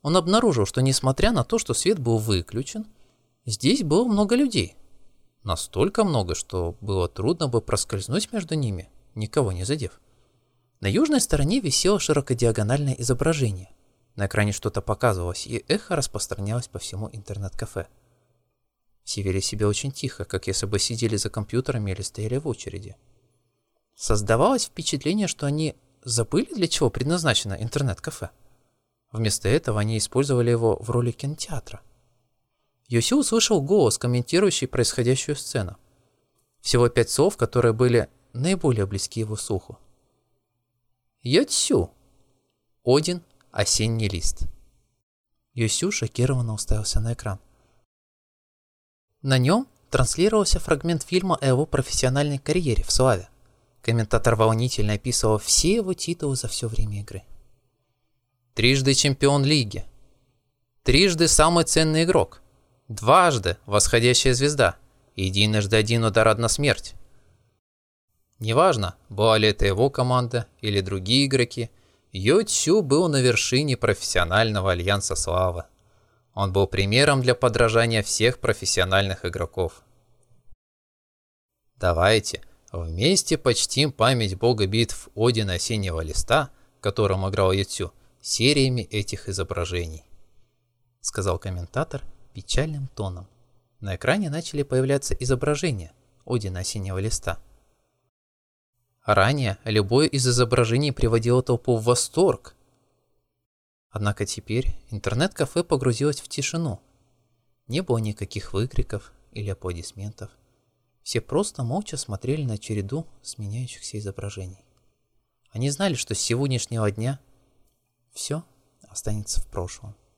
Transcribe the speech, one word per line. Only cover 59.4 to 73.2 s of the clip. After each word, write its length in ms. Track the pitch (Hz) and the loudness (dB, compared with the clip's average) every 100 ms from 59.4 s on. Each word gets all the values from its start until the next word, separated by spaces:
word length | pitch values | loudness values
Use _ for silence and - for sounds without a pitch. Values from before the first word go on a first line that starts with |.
лиги. 400 | 139 151 110 90 - - - _ _ _ _ _ _ _ | 4 2 0 -6 -10 -16 -20 _ _ _ _ _ _ _
Трижды 460 | - 131 196 165 165 | 2 4 4 4 4
самый 360 | - 156 170 | 6 6 4
ценный 400 | 165 165 156 156 | 2 2 4 2
игрок. 380 | 170 175 90 - _ _ _ _ _ | 4 2 2 -6 _ _ _ _ _
Дважды 680 | 104 110 165 180 127 90 - - | -2 6 6 6 2 -2 -6 0
восходящая 680 | 104 - 117 120 123 131 | 2 4 4 4 4 2
звезда. 420 | 123 143 147 101 - - _ _ | 2 0 2 2 0 -20 _ _
Единожды 640 | - 95 98 107 107 101 110 | -4 -2 4 4 4 2 2
один 260 | 110 117 | 4 2
удар, 220 | 113 110 110 | 2 4 4
одна 220 | 110 117 | 4 0
смерть». 460 | - 143 - - - - - _ _ _ _ _ _ _ _ _ _ _ _ | 0 0 0 -6 -18 -20 -20 _ _ _ _ _ _ _ _ _ _ _ _
Неважно, 580 | 110 120 185 127 90 - _ | 0 4 4 2 -2 -8 _
была 260 | 101 113 110 | 2 4 6
ли 100 | 107 | 4
это 180 | 101 101 | 4 0
его 240 | 95 135 | 2 0
команда 560 | 135 127 127 120 120 107 _ | 0 0 0 0 -6 -6 _
или 180 | 107 101 | -2 -2
другие 460 | 95 98 92 127 139 | -2 -6 2 2 4
игроки, 440 | 131 120 - 117 _ _ _ _ | 2 0 -4 -10 _ _ _ _
Йо 320 | 95 101 180 | -2 4 4
Цю 400 | 208 - 151 208 | 4 -2 2 2
был 260 | 151 147 175 | 4 4 4
на 120 | 139 | 4